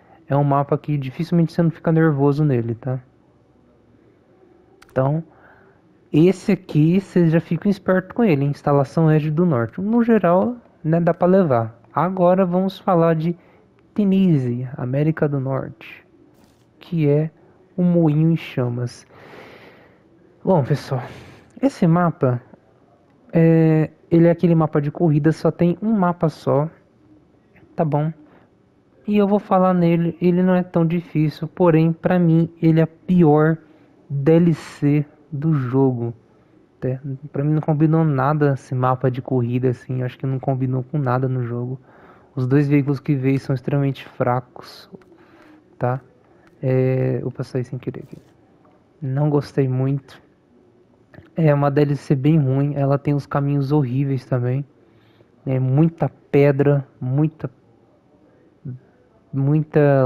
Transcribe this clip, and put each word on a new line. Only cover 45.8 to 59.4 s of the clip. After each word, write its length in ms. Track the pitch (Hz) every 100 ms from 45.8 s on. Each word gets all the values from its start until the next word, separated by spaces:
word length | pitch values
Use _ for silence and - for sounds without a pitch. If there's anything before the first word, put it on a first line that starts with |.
| 120 131 - _ _ _ _ _
É, 580 | 135 131 131 131 131 123
opa, 180 | 131 127
saí 220 | 131 131
sem 140 | 123 131
querer 260 | - -
aqui. 140 | - - - _ _ _ _ _ _ _
Não 260 | 135 135 151
gostei 380 | 143 - - 131
muito. 560 | 127 135 139 - - _ _ _ _ _ _ _ _ _ - -
É 180 | - 156
uma 180 | 143 143
D 120 | 139
L 140 | 143 143
C 180 | -
bem 240 | 139 143 165
ruim, 360 | 131 135 143 143
ela 200 | 139 139
tem 160 | -
uns 140 | 143 -
caminhos 460 | 147 139 143 135
horríveis 520 | 151 127 131 139 131
também. 400 | - 127 120 131 139 _ _ _ _ _ _ _
É 140 | - 131
muita 500 | 131 139 165 165 143 - _
pedra, 560 | 143 143 139 139 143 131 _
muita, 500 | 127 139 156 - 131 - _ _ _ _ _ _ _ _ _ _ 131 127 _ _ _ _ _
muita, 480 | 135